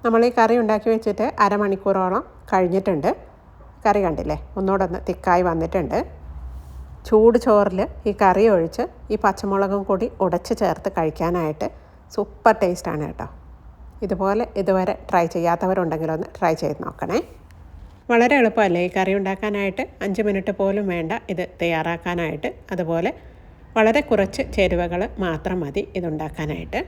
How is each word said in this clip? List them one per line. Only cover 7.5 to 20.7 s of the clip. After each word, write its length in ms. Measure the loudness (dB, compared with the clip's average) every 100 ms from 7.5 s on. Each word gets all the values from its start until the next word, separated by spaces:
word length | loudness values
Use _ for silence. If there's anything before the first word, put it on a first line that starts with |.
| 4 4 0 -4 -4 -6
ഈ 40 | 2
കറി 240 | 4 6 4
ഒഴിച്ച് 320 | 4 2 -2 -6 -8 -6
ഈ 40 | 0
പച്ചമുളകും 580 | 0 0 -2 0 0 -2 0
കൂടി 180 | -2 -2 -2
ഉടച്ച് 300 | -2 -2 -2 -2
ചേർത്ത് 280 | -2 -2 -4 -2
കഴിക്കാനായിട്ട് 680 | -4 -2 -2 0 -2 -4 -6 -8 -20 -20 -10
സൂപ്പർ 400 | -6 -6 2 2 4
ടേസ്റ്റാണ് 420 | 0 -2 -4 -6 -6
കേട്ടോ. 180 | -8 -12 -14 -20 -20 -20 -20 -20 -10 -6
ഇതുപോലെ 380 | -2 0 0 -2 -4
ഇതുവരെ 320 | 0 2 0 -4 0
ട്രൈ 160 | 0 2
ചെയ്യാത്തവരുണ്ടെങ്കിൽ 760 | 0 0 0 0 0 0 -2 -2
ഒന്ന് 120 | -4 -6 -2
ട്രൈ 160 | -2 0
ചെയ്ത് 180 | -2 -4 -8
നോക്കണേ. 340 | -8 -4 -4 -4 -16 -20 -20 -20 -20 -20 -20 0
വളരെ 240 | 4 4 6
എളുപ്പമല്ലേ 400 | 4 4 2 2 0
ഈ 20 | 0
കറി 160 | 0 0
ഉണ്ടാക്കാനായിട്ട്? 640 | 0 -4 -4 -2 -4 -4 -8 -6 -6
അഞ്ച് 160 | -2 0
മിനിറ്റ് 260 | 0 -4 -2
പോലും 260 | 0